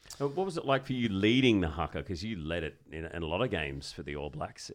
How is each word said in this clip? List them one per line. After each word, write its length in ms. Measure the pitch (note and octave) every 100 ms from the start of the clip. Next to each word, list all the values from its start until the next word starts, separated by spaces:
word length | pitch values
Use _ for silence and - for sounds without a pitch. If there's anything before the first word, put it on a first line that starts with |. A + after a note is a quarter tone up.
| - -
Uh, 80 | C#3
what 160 | D3+
was 140 | F#3+ E3
it 80 | C#3
like 180 | C3+
for 80 | C3+
you 160 | C3 A#2
leading 520 | G2 G#2 B2 B2+ G#2
the 60 | E2
haka? 340 | D#2 D#2 D#2
'Cause 200 | C#2+ E2+
you 140 | G#2+ G2+
led 280 | D2+ E2+
it 120 | D#2 - -
in, 160 | D#2 E2
in 160 | E2+
a 40 | D#2+
lot 140 | F2
of 100 | B2+
games 400 | F#2 D2 C#2+ -
for 100 | -
the 120 | D2 C#2+
All 120 | C#2+
Blacks. 420 | D2+ E2+ - -